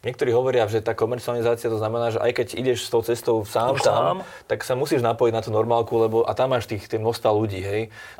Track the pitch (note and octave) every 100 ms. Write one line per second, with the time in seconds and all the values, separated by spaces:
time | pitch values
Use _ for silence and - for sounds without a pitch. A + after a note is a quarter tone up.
0 | - B2 C3+ A#2 C3 B2+ G#2+ A2 G#2 G#2+
1 | A2 B2 - A#2+ A#2 A#2 A#2+ A2 A2 A#2
2 | A#2 A2 A#2+ A#2+ A#2 E2+ B2+ A#2+ - A#2+
3 | A2+ A#2 - A2+ G2+ A2+ A#2+ C#3 A#2+ G#2+
4 | E2+ F#3 F#3+ - - A2+ - B2+ D3 D3
5 | A#2 A2+ A#2+ A2+ A2+ G#2+ A2+ A#2 A2+ A2+
6 | A2+ A2+ A#2 G#2+ C3 B2+ G#2+ G#2 - A2+
7 | A2 A#2 A#2 G#2+ A2 F#2+ F#2+ G#2 A2+ -
8 | - -